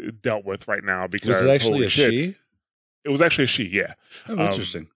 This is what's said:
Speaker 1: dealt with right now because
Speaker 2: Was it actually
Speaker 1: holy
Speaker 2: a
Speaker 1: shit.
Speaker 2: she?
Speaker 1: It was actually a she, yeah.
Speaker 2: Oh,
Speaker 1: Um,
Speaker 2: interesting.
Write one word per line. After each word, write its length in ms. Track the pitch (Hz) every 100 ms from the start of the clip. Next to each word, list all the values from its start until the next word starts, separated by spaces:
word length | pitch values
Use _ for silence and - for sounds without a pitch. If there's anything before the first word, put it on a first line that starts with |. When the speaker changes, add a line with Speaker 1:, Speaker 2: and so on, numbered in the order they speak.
| - 110
Speaker 1:
dealt 240 | 123 107 98
with 220 | 98 -
right 160 | 101
now 240 | 98 92 92
because 220 | 101 107
Speaker 2:
Was 120 | 95
it 60 | 131
actually 220 | 139 113
Speaker 1:
holy 120 | 135 104
Speaker 2:
a 40 |
Speaker 1:
shit. 220 | 139 123
Speaker 2:
she? 240 | 120 175 - _ _ _ _ _ _ 147
Speaker 1:
It 40 |
was 120 | 139
actually 240 | 170 - 127
a 20 |
she, 160 | - 92
yeah. 280 | 98 - - _ - -
Speaker 2:
Oh, 60 |
Speaker 1:
Um, 60 | 214
Speaker 2:
interesting. 460 | 101 98 92 85 80